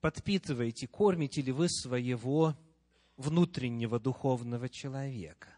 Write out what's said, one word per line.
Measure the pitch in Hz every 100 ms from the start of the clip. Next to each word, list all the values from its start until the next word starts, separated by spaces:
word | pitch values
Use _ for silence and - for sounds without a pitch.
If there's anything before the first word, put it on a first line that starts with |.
Подпитываете, | 160 - - 202 - 127 120 117 127
кормите | - 202 180 143 -
ли | 131
вы | 131 170
своего | - 127 123 123 123 123 147 160 151 - _ _ _ _ -
внутреннего | 131 165 175 160 123 117 117 117
духовного | 120 127 139 127 120 120 123
человека? | - 139 135 139 123 80 - -